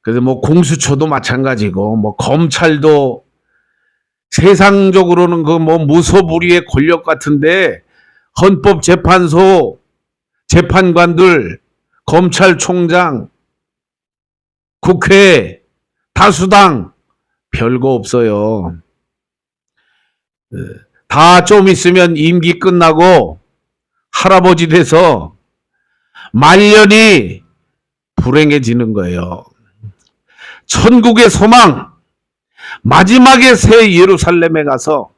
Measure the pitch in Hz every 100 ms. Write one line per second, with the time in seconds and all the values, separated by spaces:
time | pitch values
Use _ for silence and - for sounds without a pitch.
0 | - 120 127 127 - 160 156 151 - 139
1 | 156 139 - 127 135 123 104 90 104 110
2 | 107 104 - 143 165 - 170 151 156 147
3 | 139 113 _ _ _ _ _ _ _ _
4 | _ _ _ - 180 190 196 196 196 190
5 | 180 175 175 170 156 165 160 165 151 160
6 | 170 190 180 165 175 175 - 139 151 170
7 | 160 156 - 147 156 185 175 - _ _
8 | _ _ _ - 185 190 202 175 - 180
9 | 180 185 175 160 190 185 123 - _ _
10 | _ _ _ _ _ 170 175 190 185 165
11 | 175 165 185 165 95 - _ _ _ _
12 | - 160 180 - 190 160 - 180 170 175
13 | 175 131 - _ _ _ _ _ _ _
14 | _ _ _ _ _ _ _ _ - 180
15 | - 196 196 160 - 92 _ _ _ _
16 | _ - 196 147 185 202 190 135 87 _
17 | _ _ _ _ _ - 117 123 135 127
18 | 101 123 117 104 107 113 87 85 _ _
19 | _ _ _ _ _ _ _ _ _ _
20 | _ _ _ _ _ 95 - - _ _
21 | _ 139 165 180 175 208 190 180 180 185
22 | 175 165 156 175 170 175 190 180 165 156
23 | 175 175 95 80 _ _ _ _ _ _
24 | _ - 190 190 185 170 170 165 160 156
25 | 175 123 78 _ _ _ _ _ _ _
26 | _ _ - 110 143 185 208 214 208 214
27 | 220 180 95 95 _ _ _ _ _ _
28 | _ - 127 139 151 147 117 120 117 104
29 | 90 87 90 87 - _ _ _ 110 _
30 | _ _ _ _ - - _ - - 247
31 | 233 226 233 - 208 240 208 131 - _
32 | _ _ _ _ _ _ - - - 160
33 | 180 254 254 262 254 240 - 226 220 175
34 | 185 180 - 175 170 160 147 131 - 151
35 | 107